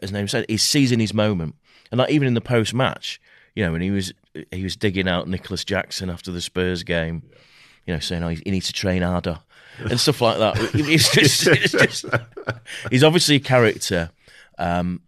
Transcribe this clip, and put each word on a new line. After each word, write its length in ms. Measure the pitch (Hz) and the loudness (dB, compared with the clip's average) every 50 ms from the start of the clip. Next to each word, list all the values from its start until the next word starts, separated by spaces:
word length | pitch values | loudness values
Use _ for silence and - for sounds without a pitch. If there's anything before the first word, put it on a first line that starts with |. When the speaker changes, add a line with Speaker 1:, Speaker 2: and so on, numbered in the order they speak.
| - | -6
Speaker 1:
as 100 | 95 101 | -6 -4
Name 160 | 101 101 98 | -4 -4 -2
said, 160 | - 117 - - | -2 -2 -2 -2
he's 140 | 110 101 - | -2 0 0
seizing 360 | - - 151 139 120 123 113 | 2 2 4 4 4 4 2
his 140 | 110 101 101 | 2 2 2
moment. 400 | 110 107 107 104 87 80 73 - _ _ _ _ _ _ - | 2 2 2 0 -2 -4 -6 -8 _ _ _ _ _ _ -4
And, 80 | - 120 | 0 0
like, 120 | 131 - | 2 2
even 160 | 147 151 139 127 | 2 2 2 2
in 60 | 120 | 0
the 60 | 117 | 0
post-match, 800 | - - 127 117 110 - 104 123 131 98 - - - - - - _ _ _ _ _ _ - | 0 0 0 0 0 0 0 0 0 -2 -2 -6 -10 -14 -14 -14 _ _ _ _ _ _ -6
you 100 | - 104 | -4 -2
know, 80 | 85 80 | -2 -2
when 100 | 82 90 | -2 -2
he 80 | 95 | -2
was, 220 | 101 101 92 92 - _ _ _ - 78 - - | -2 -2 -4 -6 -10 _ _ _ -18 -18 -16 -12
he 120 | - 90 95 | -10 -8 -6
was 140 | 92 - | -6 -6
digging 320 | - - 104 90 95 92 92 | -2 -2 -2 0 0 0 0
out 200 | 87 90 - 80 | 0 -2 -2 -4
Nicholas 360 | 92 90 - - 98 85 - | -6 -6 -6 -8 -8 -8 -6
Jackson 440 | - 98 92 - - - - 98 90 | -4 -2 -4 -4 -4 -8 -8 -8 -8
after 200 | 85 87 - 95 90 | -8 -8 -8 -8 -8
the 80 | 87 | -8
Spurs 420 | 87 - - 90 90 90 90 85 87 | -8 -6 -4 -2 -2 -2 -2 -4 -4
game, 400 | - 85 82 80 82 82 80 - - | -4 -2 -2 -2 -4 -6 -8 -10 -14
Speaker 2:
Yeah. 80 | _ _ _ _ _ _ - _ _ _ - | _ _ _ _ _ _ -20 _ _ _ -8
Speaker 1:
you 80 | - 87 | -6 -6
know, 60 | 78 | -4
saying, 220 | - - 92 85 85 | -4 -4 -6 -4 -4
"Oh, 60 | 82 | -4
he 220 | 82 78 - 101 | -6 -6 -4 -4
needs 160 | 95 92 - - | -4 -2 -4 -4
to 40 | - | -6
train 300 | - - 98 92 92 90 | -4 -2 -2 0 0 0
harder," 380 | 87 90 87 - 90 80 76 - _ _ - - - - - | 0 0 -2 -2 -4 -6 -8 -10 _ _ -20 -20 -20 -16 -10
and 220 | - 107 - 123 | -6 -4 -2 0
stuff 200 | - 160 131 - 120 | 0 0 0 2 2
like 160 | 110 98 76 | 2 2 2
that. 180 | 110 101 - | 2 2 2
<laughs> 180 | 104 113 101 - | 0 -2 0 0
It's 380 | - 151 143 160 156 - - - | 0 0 2 4 4 4 4 4
just, 340 | - 170 143 - - 160 | 6 6 6 4 4 4
it's 260 | 180 151 - 202 185 - | 4 4 4 2 0 2
just, 320 | - 131 - - - - - - 120 - - - - - - 117 - - - - - - - | 2 2 2 0 -4 -8 -4 -4 -4 -4 -6 -18 -14 -10 -10 -10 -10 -10 -16 -14 -12 -6 0
he's 140 | 123 127 147 | 2 6 6
obviously 320 | 156 160 180 - - 147 | 6 6 6 4 4 2
a 40 | 131 | 2
character. 680 | - - 131 123 120 107 - - - - 98 87 85 82 - _ _ _ - - - _ _ - | 2 4 4 4 6 4 2 0 -4 -2 -2 -2 -2 -4 -8 _ _ _ -20 -20 -20 _ _ -6
Um, 440 | 85 87 87 87 87 90 90 - _ | -4 -2 -2 -2 -2 -4 -6 -8 _